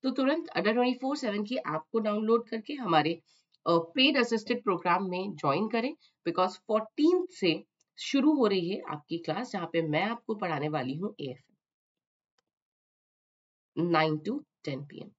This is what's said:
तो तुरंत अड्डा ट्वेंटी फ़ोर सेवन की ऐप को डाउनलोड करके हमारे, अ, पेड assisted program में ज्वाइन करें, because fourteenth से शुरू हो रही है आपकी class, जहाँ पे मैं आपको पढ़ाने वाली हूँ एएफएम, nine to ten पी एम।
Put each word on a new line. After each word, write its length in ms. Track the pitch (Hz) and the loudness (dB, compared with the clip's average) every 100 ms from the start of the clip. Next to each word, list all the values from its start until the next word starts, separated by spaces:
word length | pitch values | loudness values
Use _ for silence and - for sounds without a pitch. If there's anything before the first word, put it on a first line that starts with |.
तो 80 | 262 | -2
तुरंत 380 | 254 262 320 330 | 0 2 2 -2
अड्डा 240 | - 196 | -2 0
ट्वेंटी 260 | 226 247 247 | 2 2 0
फ़ोर 180 | 262 285 | -2 -4
सेवन 280 | 233 202 | -2 -4
की 120 | 208 254 | -4 -6
ऐप 240 | - 156 - | -4 -6 -4
को 60 | 226 | -2
डाउनलोड 500 | 214 208 220 233 233 | 0 -2 2 2 2
करके 260 | 226 220 | -10 -8
हमारे, 400 | 294 226 160 151 170 _ _ _ _ - | -8 2 4 4 -2 _ _ _ _ 2
अ, 120 | 165 | 2
पेड 380 | 165 - 269 285 | 2 2 4 4
assisted 460 | 226 226 214 247 | 2 0 -2 -2
program 460 | - 175 - 175 196 | 0 -2 2 0 0
में 240 | 180 196 | -4 -6
ज्वाइन 340 | 156 151 143 220 | -4 0 0 0
करें, 260 | 233 247 320 _ _ - | -2 -2 -6 _ _ -4
because 280 | 170 185 - _ | 0 0 -2 _
fourteenth 640 | 214 214 - 311 359 359 | -2 -2 2 4 4 0
से 340 | - 180 269 - _ _ _ | 0 0 0 -4 _ _ _
शुरू 360 | - 277 277 | -2 2 4
हो 120 | 302 220 | 4 4
रही 240 | 196 170 | 2 -2
है 100 | 202 | -6
आपकी 380 | - 151 _ 170 | -8 -12 _ -8
class, 340 | 170 165 247 | -4 -6 -6
जहाँ 140 | 202 165 | -6 -4
पे 100 | 170 | -2
मैं 200 | 165 151 | 0 0
आपको 320 | 202 233 - | 0 -4 -6
पढ़ाने 340 | 214 190 151 151 | -6 -4 -2 -2
वाली 260 | 151 127 | -4 -4
हूँ 200 | 143 196 - | -6 -8 -8
एएफएम, 360 | 143 131 _ _ _ _ _ _ _ _ _ _ _ _ _ _ _ _ _ _ _ _ _ _ _ - 170 | -10 -12 _ _ _ _ _ _ _ _ _ _ _ _ _ _ _ _ _ _ _ _ _ _ _ -4 0
nine 300 | 165 156 156 | 2 2 0
to 220 | 151 277 - _ | -4 -8 -8 _
ten 200 | - 135 | -10 -10
पी 160 | 143 - | -10 -16
एम। 100 | - | -18